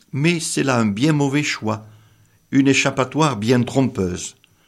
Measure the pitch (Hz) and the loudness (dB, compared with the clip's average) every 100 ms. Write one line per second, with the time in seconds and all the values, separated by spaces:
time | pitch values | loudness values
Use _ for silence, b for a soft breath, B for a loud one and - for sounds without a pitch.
0 | _ 131 156 170 - - 139 120 110 101 | _ -2 0 0 -2 -2 0 2 0 2
1 | 147 151 143 143 147 - 107 107 b b | 2 2 2 0 -2 -4 -4 -6 b b
2 | b b b b b 135 139 131 139 135 | b b b b b 2 2 2 0 0
3 | 123 143 156 110 107 127 117 131 135 131 | -2 0 0 0 2 2 2 0 0 0
4 | 90 90 - - _ b | -4 -4 -12 -16 _ b